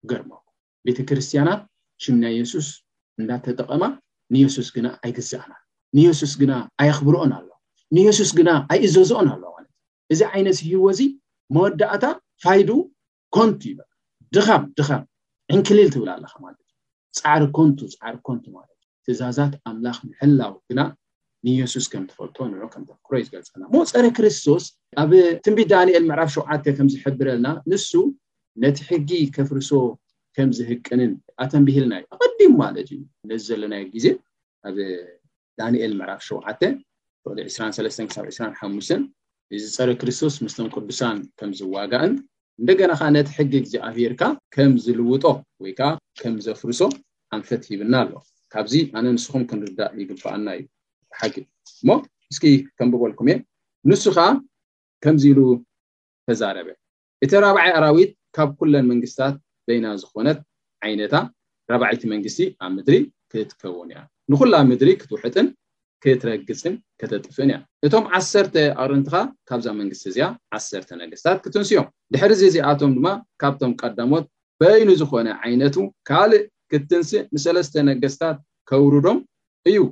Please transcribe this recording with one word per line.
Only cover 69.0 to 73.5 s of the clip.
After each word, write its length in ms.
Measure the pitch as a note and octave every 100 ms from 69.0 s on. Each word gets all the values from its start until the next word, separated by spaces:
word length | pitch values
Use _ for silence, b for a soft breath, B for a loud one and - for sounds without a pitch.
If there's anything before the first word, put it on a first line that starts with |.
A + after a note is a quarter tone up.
| C#3 E3+ B3+ -
ካብዛ 240 | _ B2 A#2
መንግስቲ 300 | G#2+ G2 F2+ G2
እዚኣ 200 | G2 E3 A#3+ _
ዓሰርተ 380 | G#2+ - G2 F2+ F2
ነገስታት 420 | E2 - D#3 D#3
ክትንስዮም። 480 | - G#3 G#3 G3 - _ _
ድሕሪ 220 | C#3 G3+
እዚ 120 | G#3 F#3+
እዚኣቶም 460 | D#3+ C#3 C#3+ C#3+
ድማ 140 | B2+ D#3+ G3+ _ _
ካብቶም 340 | C#3+